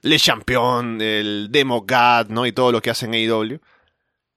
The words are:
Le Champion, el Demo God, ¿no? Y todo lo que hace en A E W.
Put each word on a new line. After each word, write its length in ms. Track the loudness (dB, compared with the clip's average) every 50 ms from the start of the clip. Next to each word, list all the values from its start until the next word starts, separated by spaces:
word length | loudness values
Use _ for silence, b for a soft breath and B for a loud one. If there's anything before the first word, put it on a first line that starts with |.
Le 160 | -2 0 2 4
Champion, 840 | 4 2 2 0 -2 -2 0 2 2 2 2 0 -2 -4 -4 -4
el 480 | -2 -2 0 0 -2 -2 -4 -4 -6 0
Demo 300 | 0 0 2 2 0 -2
God, 480 | -2 -4 -2 2 2 4 4 2 0 -2
¿no? 160 | -2 -2 -2
Y 80 | -2 0
todo 180 | 2 2 2
lo 100 | 2 2
que 80 | 0 -2
hace 160 | -4 -4 -6
en 80 | -4 -4
A 40 | -2
E 100 | 0 0
W. 320 | 0 -2 -2 -4 -6 -10 -14 _ _ _ _ _ _ _ _ _ _ _ _ _ _